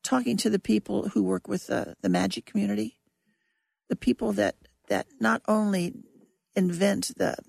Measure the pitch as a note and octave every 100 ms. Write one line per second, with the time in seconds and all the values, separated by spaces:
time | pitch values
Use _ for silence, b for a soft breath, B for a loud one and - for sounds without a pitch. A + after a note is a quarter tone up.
0 | - C4 B3 G#3 A3 G3+ - G#3+ - G3+
1 | G3+ G#3+ F#3+ F#3 - F#3 - - - -
2 | F#3+ F3+ F#3+ - - G#3 G3+ G#3 A3 _
3 | _ _ _ _ _ _ _ _ _ -
4 | - B3 A3+ G3+ - - _ _ _ F#2+
5 | - - A3 A3+ - G#3+ G#3 F#3+ F3 -
6 | - _ _ _ _ G3+ F3+ E3+ G3+ G3
7 | - - F3+ -